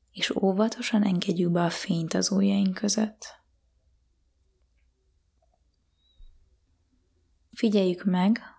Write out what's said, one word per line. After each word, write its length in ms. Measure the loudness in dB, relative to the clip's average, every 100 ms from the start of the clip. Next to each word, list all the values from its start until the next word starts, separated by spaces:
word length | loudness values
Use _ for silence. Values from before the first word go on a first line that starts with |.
| _
és 260 | -8 -4 0
óvatosan 680 | 0 2 0 -2 -2 0
engedjük 460 | 2 0 0 0 0
be 120 | 2
a 80 | 0
fényt 440 | -2 -4 -4 -2
az 160 | -2 0
ujjaink 440 | 2 2 2 0
között. 640 | 0 -2 0 -2 -6 -20 -20 _ _ _ _ _ _ _ _ _ _ _ _ _ _ _ _ _ _ _ _ _ _ _ _ _ _ _ -20 -20 -20 _ _ _ _ _ _ _ _ _ _ _
Figyeljük 520 | -2 2 2 2 0
meg, 360 | 0 2 2 0 -4